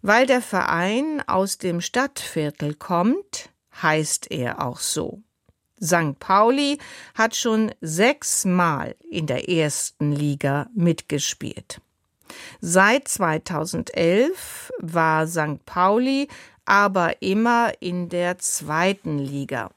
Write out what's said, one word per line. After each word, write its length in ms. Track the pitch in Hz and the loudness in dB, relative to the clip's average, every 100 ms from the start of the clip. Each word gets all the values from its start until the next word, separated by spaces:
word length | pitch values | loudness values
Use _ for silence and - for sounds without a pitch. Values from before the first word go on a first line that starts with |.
Weil 240 | 202 220 262 | 6 4 6
der 160 | 254 | 4
Verein 800 | - 190 - 165 185 226 311 302 - | 2 -2 0 0 2 0 -2 -4 -2
aus 300 | 190 196 - | 0 0 -2
dem 220 | 190 170 | -4 -4
Stadtviertel 920 | - 247 277 - - 165 151 - 147 | -2 -2 -2 -6 -6 -4 -4 -4 -6
kommt, 760 | 147 - 175 202 349 - - - _ _ - | -6 -2 0 2 0 -4 -12 -14 _ _ 0
heißt 500 | 156 156 151 - - | 2 2 0 -4 -6
er 360 | - 120 113 135 | -6 -6 -4 -6
auch 140 | - | -4
so. 420 | - 156 - 202 _ _ _ _ _ _ | -6 -4 -6 -10 _ _ _ _ _ _
Sankt 400 | 165 170 156 135 | 0 2 2 -4
Pauli 600 | - 190 226 269 285 285 - - - | 2 4 6 4 0 -2 -8 -20 -14
hat 220 | - 226 - | -2 0 0
schon 360 | 240 220 220 - | 0 2 0 -4
sechsmal 1160 | 160 160 233 - - - 190 180 170 143 - - 339 | -6 2 2 2 -2 -2 2 2 2 0 -4 -10 -10
in 180 | 190 151 | -6 -2
der 220 | 127 - | -4 0
ersten 640 | 170 151 - - _ 147 | 0 0 -2 -6 _ -2
Liga 560 | 147 147 139 139 139 - | 0 -2 0 0 -2 -2
mitgespielt. 1040 | 220 170 160 - 143 - - - - - - _ _ _ _ _ - - - | 0 2 2 -2 -4 -4 -6 -10 -12 -16 -20 _ _ _ _ _ -20 -20 -12
Seit 480 | 170 180 202 262 - | 2 6 6 4 0
zweitausendelf 1600 | - 175 156 - 160 160 170 - - 165 196 285 381 - - - 508 | -2 0 0 -2 -6 -4 -6 -6 0 2 4 2 -2 -10 -16 -14 -12
war 480 | 165 165 160 156 160 | -4 0 2 2 0
Sankt 400 | 170 151 147 - | -2 -4 -6 -6
Pauli 600 | 180 185 220 254 269 285 - - _ | 0 2 4 2 0 -2 -10 -20 _
aber 580 | - 196 202 190 170 - | 2 4 4 2 0 -2
immer 500 | 190 196 233 240 233 - | -2 2 2 2 2 -2
in 280 | 175 180 175 | -6 -4 -4
der 300 | 175 175 180 | -2 -2 -2
zweiten 800 | - - 151 156 185 196 160 147 | -6 -6 -4 0 0 0 -4 -4
Liga. 520 | 139 139 135 127 95 | -4 -6 -6 -6 -8